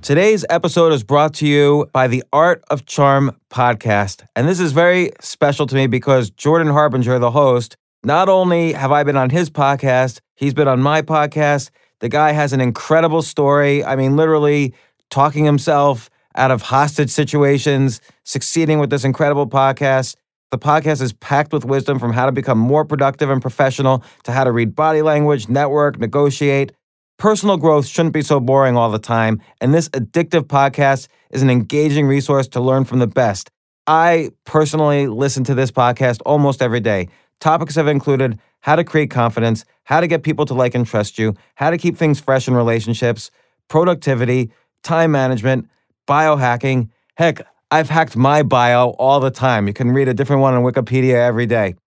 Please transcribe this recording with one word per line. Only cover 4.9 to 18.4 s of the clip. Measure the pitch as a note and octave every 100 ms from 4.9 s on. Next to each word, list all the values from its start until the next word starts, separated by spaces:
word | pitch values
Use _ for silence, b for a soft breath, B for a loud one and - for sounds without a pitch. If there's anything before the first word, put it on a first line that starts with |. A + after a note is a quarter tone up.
| F3+ F3 -
special | - - D3 C#3 C#3+
to | C3+
me | C3+
because | B2 C#3+ C3 A2
Jordan | _ C#3+ E3 D#3
Harbinger, | C#3+ D3+ C3 A#2+ B2+
the | A#2+
host, | C3 C#3 B2 A#2 - _ _
not | A#2 D#3 F#3+
only | F#3+ F#3 E3+ E3
have | D3 C3+
I | D3
been | C#3+ C#3
on | C3
his | D#3 E3
podcast, | D3+ C#3 C#3 C#3 B2+ C3 - _ _
he's | C#3+
been | C3 C#3+
on | B2+
my | C#3 D#3
podcast. | D#3 D#3 D3 D3+ D3 C#3+ - _ _ _
The | A#2+
guy | C#3+ D3+
has | D3+ C#3+
an | C3+
incredible | B2+ A2 - D#3 E3 D#3+
story. | D#3 - C#3 C#3+ C#3+ C#3+
I | - C3+
mean, | C3+ C#3+
literally | D#3+ D#3 D3 D3 C3+ b b b _
talking | C3+ C#3+ D3
himself | D3+ C#3+ C#3+ D3 C#3+ A#2+ - _ _ -
out | C3
of | B2
hostage | - C3 D3 D3+ D3
situations, | - D3 D3 C#3+ C#3 D3 C#3 C3+ A2 b b
succeeding | - C#3